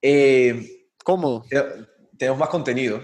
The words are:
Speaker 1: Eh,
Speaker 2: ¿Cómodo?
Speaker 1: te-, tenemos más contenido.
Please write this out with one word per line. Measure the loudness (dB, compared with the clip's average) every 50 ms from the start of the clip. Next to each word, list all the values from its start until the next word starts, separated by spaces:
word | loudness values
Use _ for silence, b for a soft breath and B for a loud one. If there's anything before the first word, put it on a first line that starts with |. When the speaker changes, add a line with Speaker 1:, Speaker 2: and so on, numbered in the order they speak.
Speaker 1:
Eh, | 2 4 4 4 6 6 6 6 4 2 2 -2 -8 -14 -18 -20 _ _ _ _ -4
Speaker 2:
¿Cómodo? | -2 -2 0 0 -2 -2 -4 -6 -4
Speaker 1:
te-, | -4 -4 -4 -4 -8 -14 -18 _ _ _ _ _ _ _
tenemos | -4 -4 -2 -2
más | -2 -2
contenido. | -2 -4 -4 -4 -4 -2 -2 -4 -4 -6